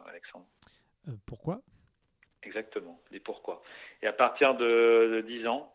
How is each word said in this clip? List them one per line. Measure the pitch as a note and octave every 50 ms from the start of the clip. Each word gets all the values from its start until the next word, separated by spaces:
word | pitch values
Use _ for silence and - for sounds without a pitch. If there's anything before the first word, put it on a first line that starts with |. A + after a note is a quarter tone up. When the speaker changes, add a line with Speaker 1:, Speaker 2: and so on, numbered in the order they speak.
| -
Speaker 1:
Alexandre ? | - E2+ F2 - - - F#2+ - _ _ _ - _ _ _ _ _ _ _ - F3+
Speaker 2:
Euh, | A#2+ G2+ _
pourquoi ? | - - - - D#3 F3+ B3 - _ _ _ _ _ _ _ _ _ _ _ _ _ _ _ -
Speaker 1:
Exactement, | G2+ - A2 A2 - - G#2 F2+ E2+ E2+ _ _ _
les | - G2
pourquoi. | - - G#2 - - - F2 - - - - - - - - _
Et | -
à | G#2+ G#2
partir | - B2+ A#2 - - C#3+ C3+ C3
de, | A#2+ A#2+ A#2 A#2 A#2 A#2 A#2 A#2 A2+ A2+ A2+ A2+
de | A2+ A2
dix | A2 A#2+ A#2 A2+ A#2
ans, | A#2+ C#3+ D3 - _